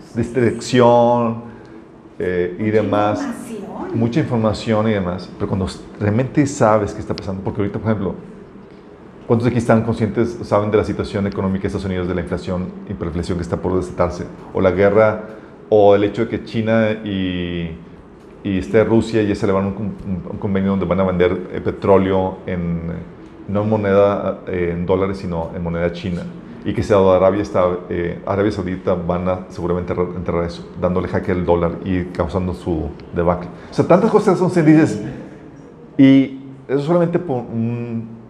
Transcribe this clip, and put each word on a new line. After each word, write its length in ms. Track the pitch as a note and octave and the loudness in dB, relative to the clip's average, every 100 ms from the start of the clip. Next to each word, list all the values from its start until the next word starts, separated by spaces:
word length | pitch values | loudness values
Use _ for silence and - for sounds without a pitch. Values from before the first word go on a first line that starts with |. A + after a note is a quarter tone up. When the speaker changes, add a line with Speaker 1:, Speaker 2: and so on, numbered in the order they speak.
| - - | -10 -4
Speaker 1:
distracción, 1300 | A#2 C3 A#2 - - B2+ A#2+ A#2+ A#2+ A#2+ A#2 A2+ - - - - - - - - | -2 2 2 0 0 6 6 8 6 4 0 -4 -10 -18 -18 -20 -20 -20 -20 -6
eh, 380 | F#2 F2+ F2+ F2+ | -4 0 -2 -2
y 60 | |
Speaker 2:
Mucha 180 | A2 G#2+ | 0 2
Speaker 1:
demás, 380 | G2+ G#2 G#2 G#2+ | 2 2 0 0
Speaker 2:
información. 800 | - - - A3 F#3+ - - C#3+ | -4 -8 -10 -12 -12 -10 -6 0
Speaker 1:
mucha 200 | A#2 D#3+ | 0 0
información 680 | D3 B2 A2 G2+ - G#2+ A2 | 0 0 0 0 0 0 2
y 40 | |
demás, 360 | G#2 F2+ F2+ - - | 0 -2 -6 -10 -8
pero 100 | G2+ | -4
cuando 180 | G2+ F#2 | -2 -2
s-, 140 | - - - | -6 -16 -4
realmente 460 | G#2 G#2+ C3 D#3 C#3 | 0 2 0 2 0
sabes 460 | - A2+ G#2+ G2 | 4 4 4 2
qué 80 | - | -6
está 120 | - | -8
pasando, 300 | G#2 - F#2+ | -8 -6 -8
porque 180 | F#2+ G#2+ | -6 -4
ahorita, 160 | G2+ - | -4 -2
por 140 | G2+ | -2
ejemplo, 240 | G#2+ F#2+ - - - - - - - - - - - - | -2 -2 -6 -12 -20 -20 -20 -20 -20 -20 -20 -20 -20 -2
¿cuántos 160 | A#2 B2 | 0 2
de 40 | |
aquí 80 | A#2 | 0
están 240 | A2+ A#2 | 2 2
conscientes, 560 | A2 A2 A2 G#2+ A2+ - | 2 -2 -2 0 -2 -2
saben 280 | G#2+ G#2 G#2+ | 0 0 2
de 60 | G#2 | 2
la 80 | F#2+ | 0
situación 420 | G2 G2 G#2+ G2 | -2 -4 -2 -4
económica 360 | F#2+ G2 F#2+ | -2 -2 -2
de 40 | G2 | -2
Estados 180 | G2 F#2+ | -4 -4
Unidos, 220 | F#2 F2 | -4 -2
de 80 | F2+ | -4
la 60 | |
inflación, 460 | E2+ F2 - F2+ F2+ - - | -4 -6 -4 -6 -6 -10 -12
hiperinflación 480 | G2 E2+ E2 F2 F2+ | -8 -6 -6 -4 -4
que 60 | |
está 140 | E2 E2 | -4 -4
por 180 | F#2 F#2 | -2 -2
desatarse? 500 | F2 - F2 - - - - | -4 -2 -2 -2 -10 -12 -10
O 80 | F#2+ | 2
la 100 | F#2+ | 2
guerra, 520 | F2+ G2+ G2+ G#2+ G2+ - - - - - | 4 4 6 4 2 -8 -16 -18 -20 2
o 240 | G#2+ G2+ | 6 8
el 100 | G2+ G#2 | 6 4
hecho 180 | G2+ A2+ | 0 -4
de 40 | |
que 140 | G#2 - | -4 -6
China 460 | A#2 A2 A2+ A2 G#2+ | -4 0 2 2 0
y, 720 | G#2+ G2 F#2 F2+ F2 F2 E2+ D#2 - - - - - - | -4 -4 -2 -2 -4 -4 -6 -10 -16 -20 -20 -20 -20 -10
y, 140 | - F#2+ | -4 -2
este, 240 | F#2 A2+ G#2 | 2 4 6
Rusia 360 | A2+ A2 A2+ | 4 4 0
ya 120 | G#2 G2 | 0 0
se 100 | G#2+ | 2
elevaron 220 | F#2+ G2 | 2 0
un 40 | |
con-, 120 | F#2+ G#2+ - F#2+ | -4 -8 -8 -8
un, 180 | F2+ D2+ | -8 -8
un 60 | - | -6
convenio 320 | G#2 G2 F#2+ | -2 0 0
donde 140 | G2 F2 | 0 0
van 140 | F2 | 0
a 20 | |
vender, 460 | F#2+ F2+ F2+ F#2 - | 2 4 2 2 -4
eh, 80 | - | -6
petróleo 760 | F2+ F2+ - G2 F#2 F#2+ F#2+ F#2 - | -4 -4 4 4 4 2 0 -4 -8
en, 360 | F2+ F2 E2+ E2 E2+ E2+ - - - - | -6 -4 -4 -6 -10 -12 -18 -20 -20 -6
no 140 | G2 | -2
en 60 | G#2+ | 0
moneda, 680 | G#2+ G2+ G2 G2+ G2 F#2 - - | 0 4 4 4 2 -2 -6 -6
eh, 220 | F#2 F2 | -2 -2
en 140 | E2+ F2 | -2 0
dólares, 320 | F#2 F#2+ G2 | 0 0 -4
sino 320 | F#2+ E2+ E2 | -6 -6 -6
en 80 | F2 | -6
moneda 280 | F2 E2+ F2 | -6 -2 -2
china. 300 | - G2 F2 E2+ - - - A2 | -2 -6 -6 -8 -14 -16 -12 -6
Y 60 | |
que 80 | G#2 | -4
Saudi 340 | - G#2 F#2+ F#2 | 2 4 6 6
Arabia 280 | F#2+ G2 | 4 2
está, 200 | G2 G2+ F2+ F2+ - | -2 0 0 0 -6
eh, 280 | F2 E2+ E2+ - | -4 -4 -6 -4
Arabia 260 | G2 G#2 | 0 0
Saudita 440 | G#2 F2+ F#2 G2+ F2+ | 0 -4 -4 -2 -2
van 320 | E2+ F2+ F2+ | -2 -2 -2
a 100 | F#2 F#2 | -4 -6
seguramente 440 | - F2 F2 E2+ | -8 -2 -2 -2
re-, 80 | E2+ F2+ F2+ | -2 -2 -4
enterrar 300 | F2 E2+ E2+ | -4 -2 -2
eso, 220 | - - - | -6 -14 -4
dándole 260 | F2+ F2+ F2+ | -2 0 -2
jaque 240 | F#2+ F#2+ | -4 -2
al 140 | F#2 F2 | -2 2
dólar 280 | E2+ E2+ E2+ - | 2 2 -2 -2
y 200 | F#2 F2 | -2 -2
causando 500 | - E2 F#2+ F#2 F2 | -4 -2 -2 -4 -6
su 320 | - E2 D2 - - F2+ | -4 -4 -4 -8 -10 -2
debacle. 320 | E2+ F2 - - - | 0 0 -4 -14 -12
O 40 | |
sea, 120 | - - | -2 4
tantas 220 | E3+ A3 | 4 6
cosas 300 | G#3 G3+ F3 | 4 4 2
son, 100 | F3+ | 2
se 140 | - | 4
dices, 360 | D3+ D#3 C#3+ - - - - - - - - - - - | 6 6 6 0 -8 -10 -14 -18 -20 -20 -20 -20 -20 6
y 440 | C3+ C3+ C3 - - - - | 8 8 4 -4 -16 -18 -4
eso 120 | C3 | -4
solamente 380 | C#3+ F3 E3+ E3+ | 0 2 2 0
por 180 | - B2+ | -2 -6
un 680 | A2+ A2+ A2+ A#2+ A#2 A#2 A2+ - - | -4 -4 -4 -4 -6 -8 -10 -16 -20